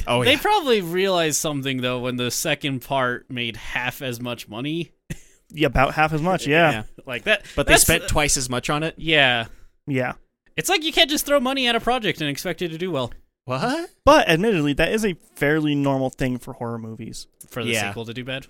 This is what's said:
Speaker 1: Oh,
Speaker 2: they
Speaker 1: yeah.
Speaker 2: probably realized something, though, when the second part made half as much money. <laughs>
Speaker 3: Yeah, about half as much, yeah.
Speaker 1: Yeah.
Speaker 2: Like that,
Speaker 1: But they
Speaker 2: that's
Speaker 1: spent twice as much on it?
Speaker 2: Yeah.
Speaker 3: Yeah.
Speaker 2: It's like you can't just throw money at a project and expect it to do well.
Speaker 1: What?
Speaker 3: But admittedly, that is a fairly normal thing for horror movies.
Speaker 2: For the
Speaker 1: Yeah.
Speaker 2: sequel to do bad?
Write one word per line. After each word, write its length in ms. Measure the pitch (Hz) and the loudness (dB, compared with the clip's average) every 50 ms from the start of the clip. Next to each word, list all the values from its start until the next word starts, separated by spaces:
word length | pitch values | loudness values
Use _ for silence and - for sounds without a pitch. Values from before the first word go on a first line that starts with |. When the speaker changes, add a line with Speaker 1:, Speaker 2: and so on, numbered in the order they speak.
| - - | 0 2
Speaker 1:
Oh, 160 | 120 120 123 | 2 4 4
Speaker 2:
they 100 | 247 285 | 4 4
Speaker 1:
yeah. 60 | 294 | 4
Speaker 2:
probably 420 | - 403 427 415 330 277 233 214 | 4 2 2 2 4 2 2 2
realized 560 | 180 165 170 185 190 196 185 175 165 156 143 - | 2 0 0 0 2 2 2 2 2 2 0 -2
something, 440 | - 160 147 139 131 139 135 131 | -2 -2 -4 -2 -2 -2 -2 -2
though, 180 | 123 123 127 123 | -2 -2 -2 -2
when 160 | 120 127 123 123 | -4 -4 -2 -2
the 120 | 123 123 | -2 -2
second 480 | - - - 165 147 - - 147 135 123 | -2 -2 -2 -2 -2 -2 -2 -4 -4 -6
part 480 | - - 143 135 127 123 123 - - - | -4 -2 0 0 0 0 -2 -4 -8 -10
made 280 | 135 123 120 117 110 113 | -8 -6 -6 -6 -8 -8
half 440 | - - - 131 123 127 123 - | -10 -6 -6 -4 -4 -4 -6 -6
as 180 | 143 131 123 113 | -6 -8 -6 -6
much 260 | 123 123 120 110 - - | -6 -8 -8 -8 -10 -12
money. 440 | 104 110 127 147 156 170 170 - _ _ _ - | -10 -8 -6 -6 -6 -6 -6 -8 _ _ _ -14
<laughs> 60 | - - - _ _ _ _ _ | -14 -14 -16 _ _ _ _ _
Speaker 3:
Yeah, 140 | - 147 151 | -2 0 0
about 300 | 139 120 135 131 143 - | 2 4 4 2 2 2
half 180 | 156 156 156 160 | 2 2 2 2
as 80 | 151 | 0
much, 240 | 151 180 190 170 - | 0 0 0 0 0
yeah. 260 | 143 143 165 170 156 | 2 4 4 4 4
Speaker 1:
Yeah. 120 | 139 110 107 - - - - - | 2 0 -4 -10 -14 -16 -12 -10
Speaker 2:
Like 160 | 123 117 - | -10 -6 -2
that, 200 | 202 220 - - - - | 0 0 0 -2 -4 -4
Speaker 1:
But 100 | - 143 | -2 2
they 80 | - - | 6 6
Speaker 2:
that's 80 | 349 | 6
Speaker 1:
spent 260 | - - 165 170 170 - | 6 6 4 2 2 0
twice 300 | - 156 147 143 - 143 | 0 2 2 2 0 0
as 140 | 131 120 | -2 -2
much 180 | 123 123 - - | -4 -4 -2 -2
on 140 | 151 147 156 | -2 -2 -2
it? 100 | 160 - - | -4 -6 -6
Speaker 2:
Yeah. 480 | - 127 160 151 139 127 123 120 113 - - - - - _ _ _ - | -2 2 4 6 6 6 4 2 -2 -4 -10 -18 -20 -20 _ _ _ -4
Speaker 3:
Yeah. 260 | 139 131 123 123 - - - _ _ _ _ _ _ | -2 -2 -2 -4 -6 -10 -16 _ _ _ _ _ _
Speaker 2:
It's 140 | - - - | -6 -2 0
like 140 | 370 403 302 | 0 0 0
you 100 | 320 - | 0 2
can't 160 | 381 330 262 | 2 2 2
just 160 | 302 285 - | 2 -2 0
throw 140 | - 285 285 | 0 0 2
money 280 | 240 254 269 269 254 240 | 2 0 -2 -2 0 0
at 80 | 233 | 0
a 40 | 226 | 0
project 420 | 226 226 247 254 214 185 151 - | 0 0 -2 0 -2 -2 -4 -2
and 80 | 156 143 | -4 -4
expect 320 | 143 - - 185 170 - | -4 -4 -6 -6 -6 -6
it 60 | 185 170 | -6 -6
to 80 | 160 160 | -6 -6
do 140 | 175 190 | -6 -4
well. 200 | 165 135 127 113 - - - _ _ _ _ - | -4 -4 -4 -4 -8 -12 -18 _ _ _ _ -8
Speaker 1:
What? 400 | 127 131 170 240 277 330 339 - _ _ - | -6 -4 -2 -2 -2 -4 -6 -8 _ _ 6
Speaker 3:
But 240 | 269 294 311 - - | 6 8 8 8 6
admittedly, 440 | 165 156 196 233 220 170 147 147 139 | 4 4 4 2 2 2 2 2 2
that 180 | 127 160 170 | 2 2 2
is 120 | 190 220 214 | 2 0 0
a 120 | 214 170 - _ _ _ | -2 -2 -4 _ _ _
fairly 380 | - 151 143 151 160 151 151 147 | -2 0 2 2 2 2 2 2
normal 380 | 143 139 139 135 135 131 131 | 2 2 0 0 0 -2 -4
thing 260 | - - 139 127 127 120 | -4 -4 -4 -4 -4 -4
for 160 | - - 131 | -8 -12 -12
horror 240 | - 123 117 117 117 | -8 -8 -8 -8 -8
movies. 480 | 113 110 110 107 113 - - - - - _ - - - | -10 -12 -12 -12 -12 -12 -14 -14 -16 -18 _ -20 -20 -12
Speaker 2:
For 160 | - 123 113 | -8 -6 -4
the 80 | 117 | -2
Speaker 1:
Yeah. 180 | 117 110 104 101 | -2 -2 -2 -4
Speaker 2:
sequel 160 | 98 117 113 | -6 -8 -10
to 80 | 113 113 | -10 -10
do 100 | 127 123 | -10 -10
bad? 220 | 131 131 135 - - | -10 -10 -10 -12 -14